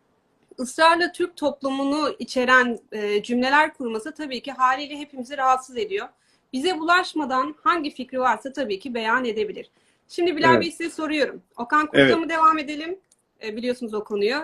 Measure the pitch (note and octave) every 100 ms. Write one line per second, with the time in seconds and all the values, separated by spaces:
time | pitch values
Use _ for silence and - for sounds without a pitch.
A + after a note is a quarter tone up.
0 | _ _ _ _ _ - B3 - D#4+ E4+
1 | F4 F4 F4 - D4 - C4+ C4+ C#4 D4
2 | C#4+ - A#3+ C4 B3 B3+ A#3+ A3+ - G#3+
3 | G#3 G#3 G#3 A#3+ B3+ C#4+ D#4 - B3 A3
4 | D4+ D4+ D4+ B3 C4+ B3+ B3+ C4+ C#4+ D4
5 | D4 C4 B3 C#4+ C4 C4 C4+ B3 G3+ G3
6 | A#3 _ _ _ _ B3+ E4 D#4 D#4+ F4+
7 | F4+ D#4 C4+ B3+ C#4 D4+ D#4+ F4 D4 -
8 | B3 C4 B3+ A3 C4+ C#4 A#3 F#3+ C#4 A#3
9 | A3 B3 B3 G#3+ G#3 - - _ _ _
10 | _ - F4 D#4 E4 E4 E4 - E4+ -
11 | D#4 D4+ A#3+ - _ - - D4+ D4+ -
12 | C#4 G3+ D#4 E4 D#4+ D#4 C#4+ D4+ D#4+ F#4+
13 | _ _ _ _ A3 G#3+ B3 B3 A#3 G#3+
14 | G#3+ G#3 G3+ C#4